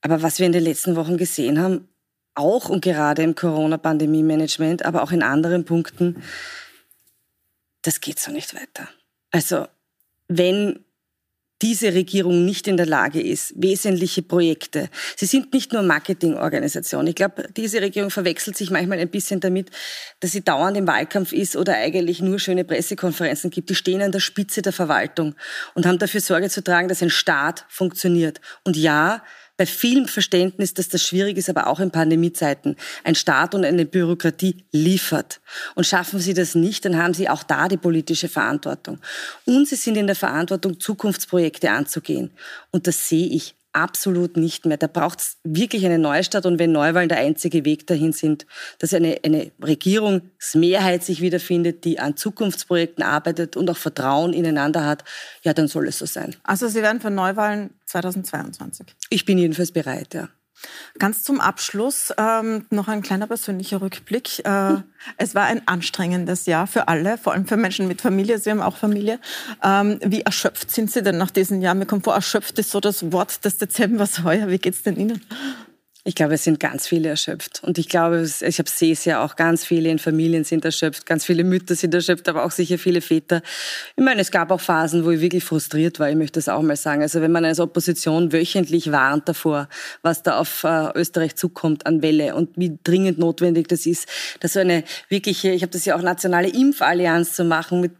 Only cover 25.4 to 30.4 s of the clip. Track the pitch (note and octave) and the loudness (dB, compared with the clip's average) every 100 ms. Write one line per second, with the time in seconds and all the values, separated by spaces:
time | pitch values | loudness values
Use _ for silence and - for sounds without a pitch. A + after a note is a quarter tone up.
25.4 | - - - - E3+ F3+ G3 G#3+ - E3+ | -12 -10 -8 0 2 2 0 -2 0 0
26.4 | F#3+ G3+ F#3 F3 F3+ F#3 E3+ - - D3+ | 0 -4 2 2 2 0 2 2 2 2
27.4 | D3 E3+ - - F#3 - F#3 E3+ D#3+ D3 | 0 -4 -12 -4 -4 0 2 4 2 -2
28.4 | - - - D#3 D#3 D3+ E3 A3 - - | -18 -8 -2 2 4 4 2 0 -8 -20
29.4 | - _ F3+ - A#3+ B3+ B3 - G3 F3+ | -20 _ -2 0 4 4 2 -2 2 2